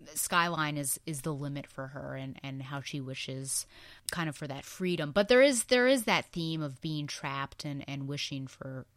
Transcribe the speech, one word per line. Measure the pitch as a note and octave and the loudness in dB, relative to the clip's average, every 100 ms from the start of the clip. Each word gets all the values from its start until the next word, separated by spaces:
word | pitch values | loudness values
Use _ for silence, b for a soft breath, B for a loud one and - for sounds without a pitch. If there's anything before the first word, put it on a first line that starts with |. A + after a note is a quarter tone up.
| - | -12
skyline | D3+ - F3+ E3+ E3 D3+ D3 | -6 0 2 4 4 2 0
is, | C#3 - - | -2 -4 -4
is | D3+ | -6
the | D#3+ | -4
limit | C#3+ C#3+ C#3+ C3+ | -4 -4 -6 -8
for | - C3 | -10 -10
her | C#3 C#3 | -10 -8
and, | C3+ C3+ - | -8 -8 -10
and | C#3 C3+ | -10 -8
how | C3 C#3+ | -6 -8
she | - C#3+ | -6 -6
wishes | C3 C3+ - C3 C3+ - - B B B B | -6 -8 -8 -8 -4 -4 -6 B B B B
kind | - D#3+ | -2 -2
of | C#3 | -4
for | D3 | -8
that | C#3 | -10
freedom. | - - F#3 E3+ D3 | -12 -4 0 0 2
But | C3+ - | 4 8
there | B3 | 8
is, | C#4 B3 | 8 6
there | - B3 B3 | 4 6 6
is | C4+ | 4
that | A3 F3 - | 4 2 2
theme | F3 E3 D#3+ | -4 -4 -2
of | D3+ C3 | -4 -6
being | D#3+ D3+ D3 | -6 -4 -4
trapped | - D3 C#3 C#3 - | -6 -6 -6 -6 -8
and, | D3+ C#3+ - | -8 -8 -8
and | C#3 C3+ | -8 -6
wishing | C#3+ - C#3 C3+ | -6 -6 -6 -8
for, | - C3+ C3 B2 | -10 -12 -12 -14